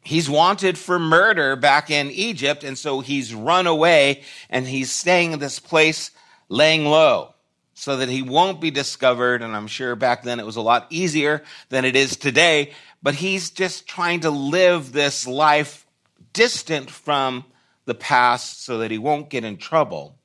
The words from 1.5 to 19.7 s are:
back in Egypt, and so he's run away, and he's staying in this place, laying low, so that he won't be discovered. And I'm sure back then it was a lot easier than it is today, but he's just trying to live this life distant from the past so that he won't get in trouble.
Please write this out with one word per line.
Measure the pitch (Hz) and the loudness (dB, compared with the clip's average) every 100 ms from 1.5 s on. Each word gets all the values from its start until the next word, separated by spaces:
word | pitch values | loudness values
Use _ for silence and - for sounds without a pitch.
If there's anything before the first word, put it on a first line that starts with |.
| 135 | 2
back | 143 143 151 | 4 4 2
in | 147 143 | -2 -2
Egypt, | 139 226 170 139 147 | -4 -6 -2 -4 -4
and | 143 131 | -8 -8
so | 151 135 | -6 -6
he's | 123 139 117 | -4 -6 -6
run | 113 120 180 175 | -6 0 2 2
away, | 160 165 160 139 139 - - - | 2 6 6 4 0 -10 -20 -6
and | 127 127 | -6 -4
he's | 131 131 | -6 -6
staying | - 175 180 170 | -4 2 2 2
in | 151 | -4
this | 139 - | -8 -10
place, | _ 156 156 160 - _ _ _ _ | _ 2 4 2 -10 _ _ _ _
laying | 107 156 160 147 | 2 4 4 4
low, | 156 156 101 - _ _ _ _ | 6 6 4 -4 _ _ _ _
so | - 143 135 | -14 -6 -4
that | 131 | -4
he | 127 | -6
won't | 127 143 190 165 | -2 2 2 0
be | 160 | -4
discovered. | 139 135 - 131 123 123 120 | -4 -6 0 0 2 0 -2
And | 113 107 | -4 -8
I'm | 107 | -10
sure | - 127 117 | -8 -6 -2
back | 127 120 | -2 -2
then | 120 120 | -4 -8
it | 107 | -6
was | 110 | -4
a | |
lot | 113 117 - | 0 0 0
easier | 165 180 151 147 151 - - _ | -4 -2 0 0 -2 -6 -20 _
than | 131 127 | -2 2
it | 127 | 2
is | 135 - | 0 -2
today, | 143 131 170 151 143 - - _ | -2 2 4 2 -2 -10 -20 _
but | 139 143 | -4 -2
he's | 190 190 165 | -4 -4 -6
just | - 185 - - | -6 -6 -6 -14
trying | - 175 175 | -6 -4 -2
to | 160 | -2
live | 147 139 165 180 175 131 | -2 -2 4 4 2 -2
this | 135 143 - 127 | -2 -2 -2 -6
life | 131 151 147 147 - _ _ _ _ _ | 2 2 2 0 -10 _ _ _ _ _
distant | - 233 - - 151 131 | 0 0 0 -6 -8 -8
from | - - 143 131 127 127 _ _ _ - | -14 -2 0 0 -4 -12 _ _ _ -10
the | 117 | -8
past | - 127 123 120 - - | 0 4 4 2 -6 -14
so | - 117 | -8 -6
that | 110 | -4
he | 110 | -4
won't | 131 147 151 | -2 -4 -4
get | 135 | -8
in | 113 98 | -8 -12
trouble. | - | -2